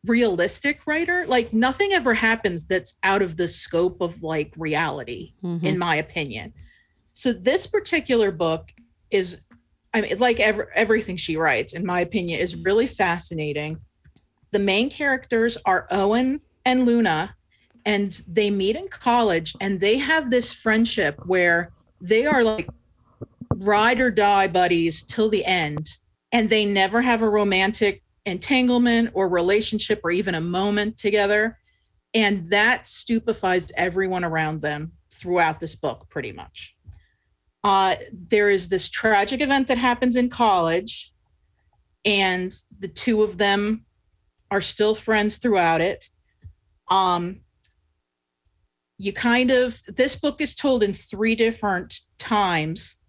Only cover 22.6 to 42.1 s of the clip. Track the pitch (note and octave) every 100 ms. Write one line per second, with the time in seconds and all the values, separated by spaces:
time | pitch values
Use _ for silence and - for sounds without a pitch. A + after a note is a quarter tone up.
22.6 | - - _ _ _ _ - _ - -
23.6 | G3 G#3 A3 A#3+ B3+ G#3 G3+ G3+ F#3+ F#3
24.6 | F3+ E3+ E3 E3 - - A3 G#3 F3+ F3+
25.6 | D3+ D3+ D#3 - _ _ _ A#3+ A3 A3
26.6 | G#3 G3 F#3+ A3+ B3+ A#3 A3 G#3 G#3 F#3+
27.6 | F#3+ A3 G#3 G3 _ _ - F#3 - C4
28.6 | B3 B3 A#3+ A#3 A#3 - F#3+ F3 E3+ G#3
29.6 | A3 G#3+ - G#3 E3+ F3 F#3+ E3 E3+ F3+
30.6 | G3+ G#3 G#3 - G#3+ G#3 G3+ G#3 A3 -
31.6 | _ _ _ _ _ A3+ G#3 G3+ E3 G3+
32.6 | A3 B3 - - - A3+ A#3 A3 F#3+ F3+
33.6 | F3 - F3+ F3 F#3 F#3 F3 D#3+ D#3 D#3
34.6 | D3+ D3 D#3+ - _ - F3+ F3+ E3 D#3
35.6 | D#3+ - D3 A2+ - D#3 A#2+ E2+ D2+ -
36.6 | - _ - - _ _ _ _ _ _
37.6 | G#3 G3 F#3+ F3+ - F3+ F3 G#3+ G#3 G3
38.6 | F3 F#3 - - A3 G#3 G3+ C4 C#4+ C4+
39.6 | C4 A#3+ B3 A#3+ B3+ A#3+ B3 - A3+ F#3+
40.6 | E3 E3+ A3 - - _ _ _ _ _
41.6 | _ _ _ _ G#3